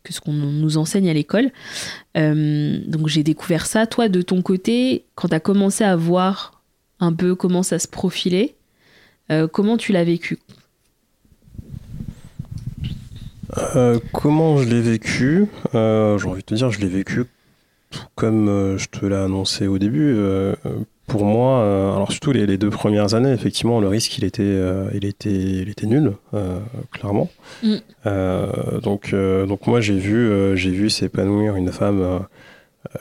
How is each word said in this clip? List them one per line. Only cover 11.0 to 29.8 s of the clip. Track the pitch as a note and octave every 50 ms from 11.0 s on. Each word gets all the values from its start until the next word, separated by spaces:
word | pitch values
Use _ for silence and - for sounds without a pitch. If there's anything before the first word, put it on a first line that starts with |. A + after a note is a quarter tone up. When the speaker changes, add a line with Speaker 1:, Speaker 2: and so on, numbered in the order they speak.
| _ _ _ _ _ _ _ _ _ - - - - - - - - - - - - - - - - - - - - - - - - - - - - - - - - - - - - - - - - - - - - - -
Speaker 2:
Euh, | - B3 A#3+ A#2 A#2 - - -
comment | - - D3 D3+ D#3 D#3+ D#3+ D3+ C#3
je | C3 A#2
l'ai | A#2 A#2+
vécu ? | A2+ A#2 A2+ A2 - - - - B2 C3+ D#3 F#3 G#3 G#3 - - - - -
Euh, | A2+ A2 A2 A2 A2 G#2+ G#2+ G#2 G2+
j'ai | F#2 F#2
envie | F#2 F#2+
de | -
te | - G#2+
dire, | A2 C3 B2+
je | G#2+ G#2+
l'ai | G#2 F#2
vécu | F2+ F#2+ F#2+ - - A#2+ B2 - _ _ _ _ _ _ _ _ _ _ _ _
tout | - - - - -
comme, | - B2 A2+ A2 A2 G#2+ G#2
euh, | G2+ G2+ G2 F#2+ F#2+ G2
je | - -
te | - - -
l'ai | G2+ G2+
annoncé | G2 F#2+ F#2+ F#2+ G2 F#2+ - - - G#2 G2
au | G2 F#2
début. | G2 G#2 B2 D3+ D3+ D3 B2+
Euh, | G#2+ G2+ G2 F#2+ G2 G2 G2 G2+ - - - B2 A2+ G#2+ - _ _ _ -
pour | - G#2 G2+
moi, | G2+ G#2+ A2+ B2 C3 C3+ B2+
euh, | A2 G2+ G2+ G2 G2 G2 G2
alors | G2 G2 G2
surtout | - - - C#3+
les, | C3 A2+ G#2 G2+
les | G2 F#2+
deux | G#2 G#2
premières | G#2+ - - G#2 G#2 G#2 G#2 G2 A#2
années, | C3 B2+ C#3
effectivement, | C3 G#2 - G#2 - - - A2+ A#2+ A#2
le | G#2 F#2+
risque, | G2 A2+ B2 - - -
il | G#2+
était, | F#2 - - G#2
euh, | G2+ G2 F#2+ F#2 F#2 F#2 F#2+ F#2+ G#2 G2+
il | G2+ G2
était, | G2+ G2+ - - G#2+
il | G2 F#2+ F#2 F#2+ F#2+ F#2 F#2 G#2
était | G#2 - -
nul, | G#2+ A#2 D3 D#3 A2 G2 - _ - -
euh, | G#2 - F#2 F2+ F#2 G#2+ A#2 A#2+ A2+ - -
clairement. | - - - G2+ G2+ A2+ D3+ F3 - _ - - - - -
Speaker 1:
Mm. | G#3+ G#3+ - - _ - _ - -
Speaker 2:
Euh, | G2+ F#2+ F#2+ F#2 F#2 F#2+ G2+ G2+ - - - - - A2+
donc, | - G#2 G2+ G#2 - - G#2+
euh, | G2 F#2+ F#2+ F#2+ F#2+ G2
donc | G2 G2+ F#2+ - -
moi, | A#2+ A#2+